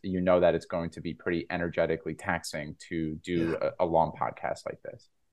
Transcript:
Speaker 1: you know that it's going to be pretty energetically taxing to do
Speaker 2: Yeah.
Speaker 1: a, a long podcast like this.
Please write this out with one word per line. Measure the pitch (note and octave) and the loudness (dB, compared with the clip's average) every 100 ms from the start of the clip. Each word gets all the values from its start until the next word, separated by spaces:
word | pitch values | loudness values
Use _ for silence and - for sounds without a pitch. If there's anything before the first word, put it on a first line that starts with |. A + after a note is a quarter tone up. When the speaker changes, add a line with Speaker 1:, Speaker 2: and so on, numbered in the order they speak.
Speaker 1:
you | G2 F#2 | -4 2
know | F2+ F2+ | 6 6
that | F2 | 6
it's | E2 - | 4 0
going | F2 E2 | -4 -4
to | - | -6
be | E2 D#2+ | -8 -6
pretty | F#2 E2+ - | -2 -2 0
energetically | E2 E2+ E2 E2 E2 E2 | -2 0 0 2 0 -4
taxing | D#2+ F#2+ E2+ - D#2 D2 D#2 - | -4 -2 -2 -4 -8 -8 -12 -8
to | E2+ D#2 D#2 | -4 -2 -4
do | - F2 E2 D#2+ | -2 0 0 0
Speaker 2:
Yeah. | - - | -2 0
Speaker 1:
a, | F2 | 2
a | |
long | E2 D#2 | 4 2
podcast | - A#1 - - - - | 0 -6 -4 -6 -6 -8
like | - | -10
this. | - - - _ _ | -12 -14 -20 _ _